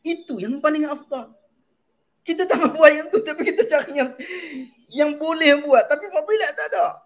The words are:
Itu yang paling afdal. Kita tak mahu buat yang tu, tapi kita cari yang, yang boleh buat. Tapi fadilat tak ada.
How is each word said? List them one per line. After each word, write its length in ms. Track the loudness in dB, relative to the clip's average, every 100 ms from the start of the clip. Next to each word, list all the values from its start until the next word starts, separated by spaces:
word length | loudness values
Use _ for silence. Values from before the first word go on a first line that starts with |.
Itu 400 | -6 -8 -8 -8
yang 160 | -6 -2
paling 240 | -2 0
afdal. 480 | -2 -6 -8 -10 -10 _ _ _ _ _ _ _ _ _ -8
Kita 160 | -4
tak 160 | 0 0
mahu 160 | 0
buat 160 | 6 6
yang 180 | 6 0
tu, 140 | -2
tapi 240 | -2 -4 -2
kita 160 | 0 0
cari 320 | 0 -2 -2
yang, 80 | -4 -4 -14 -12 -12 -14 -16 _ _
yang 200 | 0 0
boleh 480 | 0 -4 2 4 4
buat. 240 | 6 4 4
Tapi 240 | -2 -2
fadilat 400 | -6 0 -2 -2 -4
tak 80 | -4
ada. 120 | -2 -2 -4